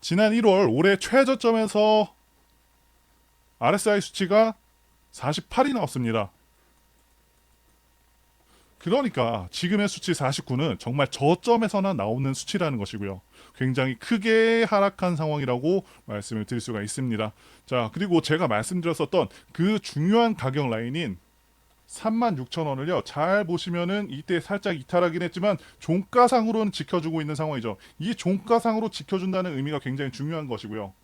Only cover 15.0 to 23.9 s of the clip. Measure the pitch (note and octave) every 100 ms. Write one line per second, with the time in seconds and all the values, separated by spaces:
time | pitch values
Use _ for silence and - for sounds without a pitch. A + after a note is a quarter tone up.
15 | F3+ E3 D#3 D3+ C3+ B2 C#3+ F#3+ - -
16 | - G#2 G2+ A2+ G#2 B2 A2 A2 G#2+ -
17 | C3 A2 G#2+ - - - _ B2+ A2+ -
18 | G3 E3+ - D#3 E3+ G#2+ A2+ F#3 E3+ D#3+
19 | D3+ F#3 C3 - _ - F3 G#3+ - C#3+
20 | D#3+ A3 A#3 A3 C3+ C3+ C#3 A2 A#2 C#3+
21 | D#3 F2+ _ _ _ _ _ _ _ -
22 | A3 A3 A#3+ E3 B2+ - D#3+ C3 D3 E3+
23 | - - D#3+ G3 F#3 F3 - F3 F3